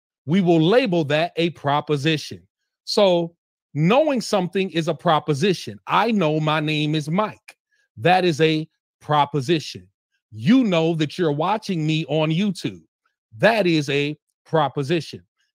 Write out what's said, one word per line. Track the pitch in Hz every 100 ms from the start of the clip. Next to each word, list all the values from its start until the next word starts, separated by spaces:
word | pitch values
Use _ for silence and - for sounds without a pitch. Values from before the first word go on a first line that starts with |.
| _ _
we | - 190
will | 175 165
label | 160 247 254 175
that | 147 147 170 -
a | 170
proposition. | - 143 147 147 147 147 151 - 95 _ _ _ _
So | - - 202 175 170 _ _ _ _
knowing | 143 160 254 311 262
something | - 208 180 196 190
is | 151 160
a |
proposition. | 156 175 151 151 143 196 170 - 101 -
I | 170 220
know | 214 156 156
my | 156 156
name | 151 151 151
is | 156 151
Mike. | 175 214 - _ - _ _ _ -
That | 147 185
is | 180 143
a | 160 156 160 _ _ _
proposition. | - 147 143 151 127 165 - 98 90 _ _ _ _
You | 107 120 262
know | 226 170 160
that | 165 156 -
you're | 165
watching | 147 170 214 - 175
me | 156 156 160
on | 151 156
YouTube. | 160 208 175 127 90 _ _ _ _ _ 110
That | 185 226 180
is | 160 143
a | 143 143 151 _ _
proposition. | - 160 139 147 135 170 - 92 _ _ _